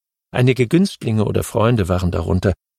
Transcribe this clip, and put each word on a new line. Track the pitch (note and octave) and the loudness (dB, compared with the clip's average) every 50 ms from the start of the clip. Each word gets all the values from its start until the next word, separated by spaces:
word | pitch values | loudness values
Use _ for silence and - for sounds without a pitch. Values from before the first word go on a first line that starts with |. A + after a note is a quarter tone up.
| _ _ _ _ _ _ | _ _ _ _ _ _
Einige | - A#2+ B2 C3 B2+ B2+ B2 | -2 2 2 2 2 2 0
Günstlinge | A#2 - E3+ G3+ G3 - - - B2 A2 A2 G2+ | 0 2 2 0 0 -2 -6 -6 -2 -2 0 0
oder | - G#2 G2+ F#2+ | 0 0 -2 -4
Freunde | - - G#2 G#2 A#2 B2 A2 F2+ E2+ | -2 -2 0 2 2 2 2 0 0
waren | F2+ F2 F2+ F2 | 0 0 0 -2
darunter, | F2+ F2 E2+ F2+ F2+ F2+ - G2+ F2+ - _ _ _ | -2 -2 -2 -2 -2 0 0 -2 -2 -4 _ _ _